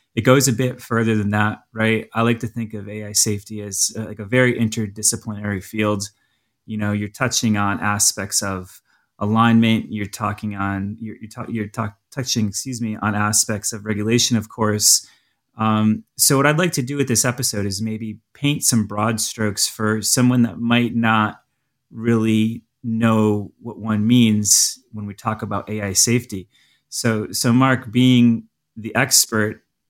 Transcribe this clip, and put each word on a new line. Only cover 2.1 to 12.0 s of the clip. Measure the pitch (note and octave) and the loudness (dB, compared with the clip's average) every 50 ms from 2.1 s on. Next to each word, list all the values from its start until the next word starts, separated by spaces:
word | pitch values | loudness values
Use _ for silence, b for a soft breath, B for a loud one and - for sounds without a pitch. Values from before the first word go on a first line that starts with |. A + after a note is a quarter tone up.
I | - A2+ | -4 0
like | A2+ A#2 A#2 A2+ | 0 0 0 0
to | B2+ | -4
think | A2+ - A#2 A2+ G#2 A2+ | -8 -8 -8 -10 -8 -10
of | G#2 G2 | -12 -12
A | G#2 G#2 G#2+ G#2 | -12 -12 -12 -10
I | G#2 | -4
safety | G#2 - - A2 G#2 G2+ - - A2 G#2 | -2 -2 0 0 -2 -4 -6 -12 -12 -12
as, | G#2 G2+ G2 - - - - | -10 -8 -4 -4 -4 -4 -4
uh, | A2 A2 | -8 -8
like, | - G#2 G#2+ | -8 -10 -10
a | G#2 | -6
very | G2 B2 B2+ B2+ B2 | 0 2 4 4 4
interdisciplinary | - - A2+ G#2+ - A#2 G#2+ G2 G2+ A2 G#2+ - A#2 G#2+ - A2+ G#2 G2+ G#2 G#2 G2+ F#2 - | 2 0 -2 -2 -2 -4 -6 -6 -8 -4 -2 -2 -2 -2 -8 -10 -10 -8 -6 -6 -6 -6 -8
field. | - - G#2+ G#2+ G#2 G#2 G2+ G2+ - _ _ _ _ _ _ _ _ _ _ _ | -8 -4 -2 0 0 0 -2 -4 -10 _ _ _ _ _ _ _ _ _ _ _
You | - A2 | -12 -8
know, | G#2+ G#2 G#2 | -4 -4 -2
you're | G#2 G#2 G#2 G#2 | -2 -4 -4 -8
touching | _ - C3 B2 - - - A2 G#2 | _ -4 -4 -2 -2 0 0 2 2
on | G2+ G2+ G2+ G2+ E2 | 2 2 0 -2 -2
aspects | - G#2 G#2 G2+ - - - G#2+ G2 G2 - - | -2 -2 0 0 0 0 0 -2 -8 -4 -4 -4
of | G#2 G2 F#2+ F#2 F#2 - - - _ _ _ _ _ _ _ - | -4 -4 -6 -6 -8 -12 -20 -20 _ _ _ _ _ _ _ -4
alignment. | G#2 G#2 A2 A2+ A#2 A#2 A2+ A2+ A#2 A2+ A2+ G#2 - - | -2 2 4 4 6 6 6 6 6 4 2 0 -2 -6
You're | G#2+ G#2 G2+ | -8 -8 -8
talking | G2+ - - A2 G2+ G#2 - A2 G#2 G2+ | -8 -8 -8 -6 -6 -6 -6 -8 -10 -6
on, | G2 G2 G2 G2 F#2+ G2 G2+ G#2+ A2+ | -4 -4 -4 -4 -4 -6 -6 -8 -10
you're, | A2+ A2 - - | -12 -14 -14 -14
you're, | A2 G#2+ | -18 -18
ta-, | - B2+ A2+ - | -14 -14 -12 -8
you're | A2+ A2 G#2+ G#2 | -6 -6 -6 -6
ta-, | - B2 A2 G#2 - _ | -6 -6 -6 -6 -8 _